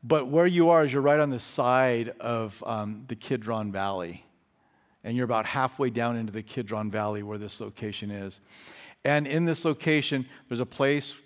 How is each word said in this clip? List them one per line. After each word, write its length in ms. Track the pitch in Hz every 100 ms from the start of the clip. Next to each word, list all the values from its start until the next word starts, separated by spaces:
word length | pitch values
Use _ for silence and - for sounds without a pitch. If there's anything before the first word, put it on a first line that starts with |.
But 280 | 123 151 127
where 180 | 151 175
you 220 | 175 165
are 160 | 165 151
is 80 |
you're 80 | 135
right 180 | 139 151
on 100 | 147
the 120 | 127
side 720 | - - 123 127 131 117 117 -
of, 420 | 117 117 110 98 -
um, 380 | 110 104 107 131
the 80 | 113
Kidron 520 | - 131 110 113 104
Valley. 540 | 98 98 95 87 - _ _ _ _ _ _ _ _
And 140 | 107 120
you're 80 | 123
about 200 | 113 110
halfway 440 | 139 131 - 131
down 260 | 113 117 117
into 160 | 110
the 100 | 104
Kidron 480 | 107 - 107 107 107
Valley 320 | 107 104 104
where 160 | 104 107
this 220 | 104 -
location 500 | 104 - 107 101 104
is. 300 | 101 98 - _ - - - - -
And 240 | - 147 147
in 160 | 151
this 220 | 170 160 170
location, 600 | 151 - 151 135 139 127 - _
there's 140 | 120
a 40 | 120
place 500 | - 139 147 139 -